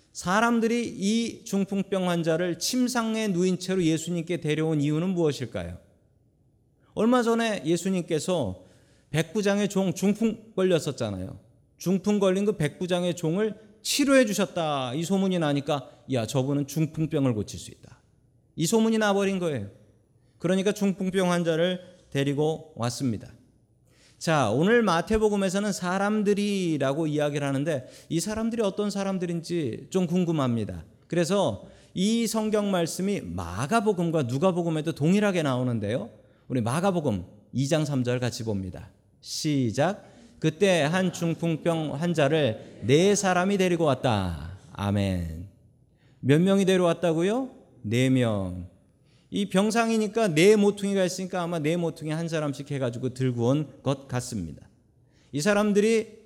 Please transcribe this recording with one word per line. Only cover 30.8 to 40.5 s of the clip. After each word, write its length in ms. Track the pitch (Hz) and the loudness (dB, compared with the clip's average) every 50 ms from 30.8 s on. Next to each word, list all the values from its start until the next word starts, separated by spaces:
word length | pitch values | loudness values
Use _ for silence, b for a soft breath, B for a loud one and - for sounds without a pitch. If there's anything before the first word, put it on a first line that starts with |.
| 80 - - _ _ - | -12 -16 -20 _ _ -4
그래서 600 | - 170 170 151 196 202 180 135 101 - B B B B B B B | 0 0 0 2 2 2 2 0 -2 -4 B B B B B B B
이 320 | - 190 214 226 233 233 202 | -2 0 2 2 2 0 0
성경 440 | - 220 214 214 208 208 208 202 | 0 -2 -2 0 0 0 0 2
말씀이 500 | 196 175 170 165 - - 180 202 202 - | 0 0 0 -2 -2 -4 -4 -2 -2 -4
마가복음과 1040 | - 87 85 92 87 82 87 98 131 139 226 233 202 214 208 170 170 170 156 - 123 | -6 -6 -6 -6 -6 -6 -4 -4 -4 0 0 2 2 2 0 0 0 0 0 0 0
누가복음에도 680 | 117 123 139 175 190 170 180 170 170 160 156 147 165 147 | 0 -2 2 2 2 2 2 -2 -2 -2 -2 -2 -4 -4
동일하게 500 | - 139 160 190 208 214 208 180 180 156 | 0 2 2 4 4 4 2 0 0 0
나오는데요. 640 | 139 127 123 127 123 120 113 104 98 113 151 214 233 - b b b b b b b | 0 0 0 0 -2 -2 -2 -2 -2 -2 -4 -4 -8 -14 b b b b b b b
우리 140 | 131 131 | -4 -2
마가복음 640 | 107 117 123 170 170 202 180 175 151 135 104 92 87 - - - - - - | -2 0 -2 0 0 0 0 0 0 0 -2 -2 -4 -8 -16 -20 -20 -8 -4
이 140 | 120 139 139 | -2 0 2
장 180 | 165 151 156 | 2 0 0
삼 180 | 139 143 127 123 | 0 0 -2 0
절 160 | 123 123 127 | 0 -2 -2
같이 240 | 123 120 120 - 117 | -2 -4 -4 -4 -4
봅니다. 460 | 113 104 98 95 92 90 73 - - - _ _ _ _ _ | -4 -4 -4 -4 -6 -10 -12 -14 -16 -20 _ _ _ _ _
시작. 840 | _ - - - - 156 147 139 127 113 98 123 143 180 208 - B B B B B B B B | _ -12 -10 -6 -4 -2 0 2 0 0 0 0 0 0 0 -4 B B B B B B B B
"그때 420 | - 160 | -2 -2